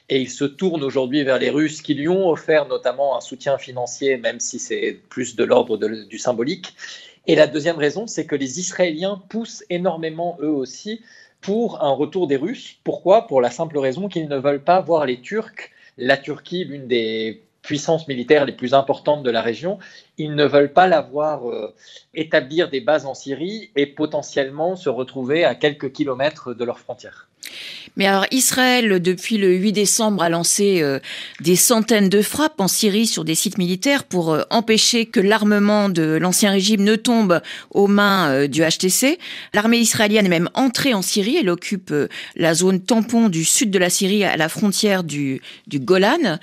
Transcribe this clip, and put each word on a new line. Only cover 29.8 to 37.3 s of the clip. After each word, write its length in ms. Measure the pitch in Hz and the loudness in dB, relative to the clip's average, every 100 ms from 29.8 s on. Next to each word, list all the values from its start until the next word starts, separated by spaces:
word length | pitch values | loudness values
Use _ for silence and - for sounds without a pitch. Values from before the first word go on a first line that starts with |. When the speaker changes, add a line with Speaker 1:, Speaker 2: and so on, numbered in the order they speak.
| 196 - 220 196 | 2 2 0 2
Speaker 2:
a 60 | 170 | 0
lancé, 520 | 165 170 - 202 185 | 0 0 2 2 4
euh, 180 | 143 135 - - - - | 2 -2 -6 -14 -14 -4
des 140 | 160 180 | 2 4
centaines 540 | - 226 214 220 196 | 4 2 4 4 4
de 120 | 202 | 4
frappes 380 | 208 - 302 - | 2 0 -2 0
en 60 | 190 | -2
Syrie 380 | - 214 202 226 | 0 0 2 0
sur 200 | - 160 | -2 -2
des 100 | 160 | -2
sites 220 | 208 190 | -2 -2
militaires 480 | 180 185 277 277 - | -2 0 0 0 -2
pour, 260 | 180 160 | -2 0
euh, 120 | 151 - | 0 0
empêcher 560 | 226 226 220 - 240 226 | 0 2 2 2 0 0
que 120 | 233 | 2
l'armement 680 | 190 214 208 208 202 208 202 | 2 4 4 4 4 4 2
de 140 | 170 | 2
l'ancien 480 | 156 160 180 180 208 | 2 2 2 2 2
régime 320 | 196 190 220 | 2 2 2
ne 120 | 202 220 | 2 2
tombe 460 | 233 233 196 | 2 2 4